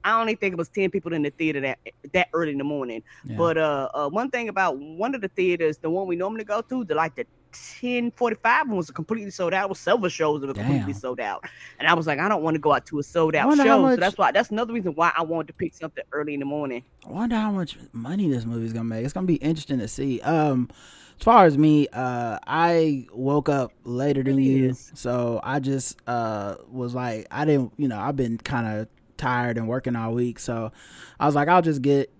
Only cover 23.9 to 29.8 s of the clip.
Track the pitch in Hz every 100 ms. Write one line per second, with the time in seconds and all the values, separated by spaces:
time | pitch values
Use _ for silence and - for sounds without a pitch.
23.9 | 123 143 139 135 135 135 135 131 127 -
24.9 | - 120 123 120 113 - 139 135 135 -
25.9 | - - 120 113 107 101 - - 127 123
26.9 | 123 123 110 - 117 151 143 123 - 143
27.9 | 107 120 139 123 113 - 127 113 107 113
28.9 | _ _ - 135 123 123 117 113 127